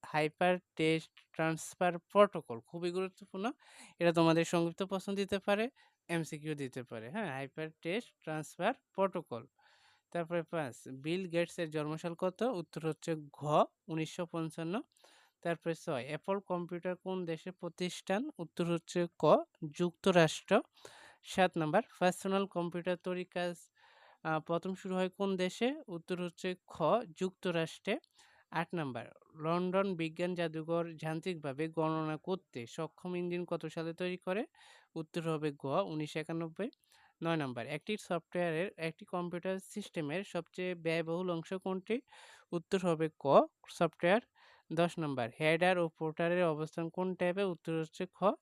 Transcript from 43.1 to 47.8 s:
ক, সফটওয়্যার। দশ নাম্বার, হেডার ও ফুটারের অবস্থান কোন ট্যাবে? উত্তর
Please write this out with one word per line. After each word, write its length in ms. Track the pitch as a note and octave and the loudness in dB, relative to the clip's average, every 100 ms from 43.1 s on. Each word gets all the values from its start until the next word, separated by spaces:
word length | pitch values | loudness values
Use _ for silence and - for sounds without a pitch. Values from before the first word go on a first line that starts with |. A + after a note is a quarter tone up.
| _ | _
ক, 280 | C#3 C#3+ D#4+ _ - | 6 6 6 _ -20
সফটওয়্যার। 520 | - E3 _ F3 G#3 - _ - - _ | 0 0 _ 4 4 2 _ -20 -20 _
দশ 260 | D#3+ F3 - | 0 2 2
নাম্বার, 300 | D3+ C3 A#2 - | -2 -2 -2 2
হেডার 380 | D#3 D#3+ F3+ F#3 | 2 6 4 4
ও 100 | E3 | 0
ফুটারের 560 | _ D#3+ D#3 E3+ F3 | _ -6 0 2 4
অবস্থান 440 | F3 D3+ D#3 - E3 | 2 2 -4 -4 -4
কোন 260 | - F#3 | -2 -4
ট্যাবে? 300 | F3+ F3+ F3+ | 0 0 2
উত্তর 360 | G3+ E3 - D#3+ | -2 -2 -4 -4